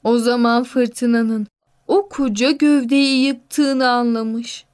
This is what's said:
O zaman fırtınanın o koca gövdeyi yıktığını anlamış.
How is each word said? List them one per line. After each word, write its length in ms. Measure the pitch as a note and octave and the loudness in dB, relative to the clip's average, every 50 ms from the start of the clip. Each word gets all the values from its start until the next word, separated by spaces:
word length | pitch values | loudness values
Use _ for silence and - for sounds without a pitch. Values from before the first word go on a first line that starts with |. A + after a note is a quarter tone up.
| _ | _
O 140 | G#3+ A#3 A#3+ | 0 0 0
zaman 460 | A#3 A#3+ A#3+ B3 A#3+ A#3 A#3 A#3+ B3+ | 2 0 0 2 2 2 2 0 -2
fırtınanın 840 | B3 - C4+ B3 A#3 A#3+ - B3 A#3+ A#3 A#3 A#3 A3+ A3+ A3 G#3 - _ _ _ _ _ _ _ - | -2 -2 -2 -2 -2 -2 -4 -2 0 0 0 0 -2 -2 -4 -6 -8 _ _ _ _ _ _ _ 0
o 220 | - G4 G4+ G4+ | 0 0 0 -2
koca 420 | - - C#4 B3+ G#3 G3+ B3 C#4 | -4 -4 -4 -2 -2 -2 0 -2
gövdeyi 720 | D4+ C#4 D4+ D4 D4 C#4+ B3+ A#3 C#4 C#4 C#4 C4+ C4+ C4 C4 | 0 2 2 2 4 2 2 2 2 2 2 2 2 0 0
yıktığını 640 | C#4 C#4 C#4 _ _ - - D4 C#4 C4+ C4 C4 B3 | 0 -2 -6 _ _ -2 0 0 0 0 0 0 0
anlamış. 760 | B3 A#3+ A#3+ A#3+ A#3 A3+ A3+ A3 A3 A#3 A#3 - - - - _ | 2 2 0 0 -2 -2 -4 -4 -6 -6 -8 -10 -14 -16 -18 _